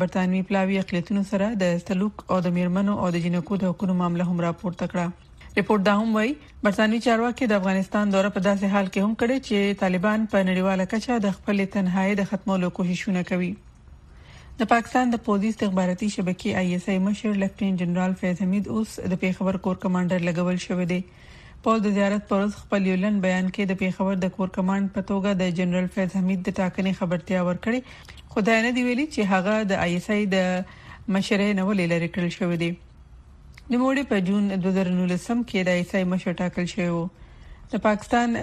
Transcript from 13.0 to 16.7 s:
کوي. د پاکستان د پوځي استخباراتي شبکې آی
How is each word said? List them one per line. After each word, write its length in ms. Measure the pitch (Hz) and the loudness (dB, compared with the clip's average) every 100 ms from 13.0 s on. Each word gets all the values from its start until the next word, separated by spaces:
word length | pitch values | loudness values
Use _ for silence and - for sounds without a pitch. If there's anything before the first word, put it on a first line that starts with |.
| - 180 175 | -2 -2 0
کوي. 180 | 180 180 208 - - - - - - - - - - | -2 -2 -6 -14 -20 -20 -20 -20 -20 -20 -20 -18 -6
د 100 | 214 | 2
پاکستان 420 | 233 226 262 247 233 | 2 2 0 0 0
د 80 | - | 0
پوځي 240 | 202 220 | 0 0
استخباراتي 560 | 214 202 185 180 180 214 - | 0 0 0 0 0 -2 -2
شبکې 440 | 180 185 208 185 | -4 -2 -2 -2
آی 160 | 185 | -2